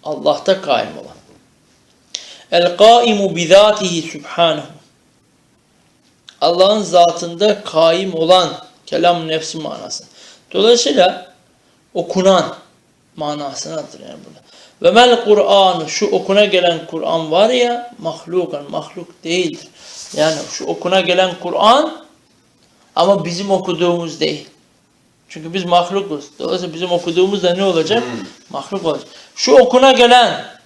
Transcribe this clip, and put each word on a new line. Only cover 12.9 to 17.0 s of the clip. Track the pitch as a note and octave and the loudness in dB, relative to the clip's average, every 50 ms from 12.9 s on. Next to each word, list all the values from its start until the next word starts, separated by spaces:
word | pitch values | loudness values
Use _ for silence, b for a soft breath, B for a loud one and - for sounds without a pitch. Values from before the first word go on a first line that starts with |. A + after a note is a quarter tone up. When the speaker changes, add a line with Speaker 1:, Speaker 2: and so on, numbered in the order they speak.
| _ _ _ _ _ | _ _ _ _ _
Speaker 1:
manasınadır | - D3+ D3 D3 D3 C#3+ C#3 C3+ - - D#3 D#3+ D#3 C3 - - - | -10 -8 -8 -8 -8 -10 -10 -10 -12 -12 -10 -10 -12 -12 -14 -18 -20
yani | - - - - - | -20 -20 -20 -20 -20
burada. | - - - b b b b b b b b | -20 -20 -20 b b b b b b b b
Ve | - E3+ | 0 4
mel | F#3+ A3+ B3 B3 A#3+ A3+ - | 6 6 6 6 4 2 4
Kur'an'ı, | G#3 G#3 G3+ - - G3+ G3 F#3+ F#3 F3+ E3+ D#3 D#3 | 2 4 4 4 4 4 4 4 4 2 -2 -6 -8
şu | - - G#3 | -4 -4 -2
okuna | F#3+ F#3+ F#3 F#3 - G3 G#3 G#3 | -2 -2 -2 -2 0 2 2 2
gelen | G3 F3+ F3+ F3 F3 E3+ D#3+ - | 2 2 2 2 0 -2 -2 -8
Kur'an | - E3 D#3+ | -10 -10 -8